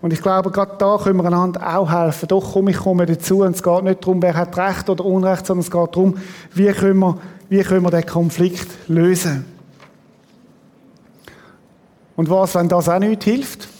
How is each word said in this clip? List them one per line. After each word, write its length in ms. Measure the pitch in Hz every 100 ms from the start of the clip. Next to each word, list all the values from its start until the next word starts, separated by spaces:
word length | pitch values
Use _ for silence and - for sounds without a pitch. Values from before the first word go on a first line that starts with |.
Und 100 | 175
ich 100 | 160
glaube, 280 | 196 190 185
gerade 240 | 190 196 196
da 180 | 196 208
können 200 | 196 190
wir 80 | 175
einander 520 | 175 180 175 - 170
auch 120 | 185
helfen. 380 | 170 165 151 165
"Doch, 260 | 190 190
komm, 140 | 196 196
ich 100 | 190
komme 280 | - 180 175
dazu." 380 | 165 - 190
Und 120 | 190 175
es 80 |
geht 200 | - 175
nicht 180 | 190 190
darum, 200 | 185 180
wer 120 | 180
hat 240 | 160 175 175
Recht 320 | 190 185 -
oder 160 | 180 185
Unrecht, 400 | 190 185 180 185
sondern 180 | 185
es 80 | 170
geht 240 | 175 170 -
darum, 220 | 190 - - - -
wie 180 | 175 202
können 280 | 196 196 190
wir, 180 | 190 185 - - -
wie 140 | 196
können 220 | 185 190
wir 80 | 175
den 140 | 170 160
Konflikt 640 | 170 170 - 180 180 - - -
lösen. 560 | 160 170 180 180 139 131 - - - - _ _ _ _ _ _ _ _ _ _ _ _ _ - - - _ _ _ _ _ _ -
Und 120 | 160
was, 260 | 185 190 180
wenn 120 | 175
das 220 | 175 160
auch 100 | 180
nicht 240 | 202 214
hilft? 460 | 214 247 277 - - -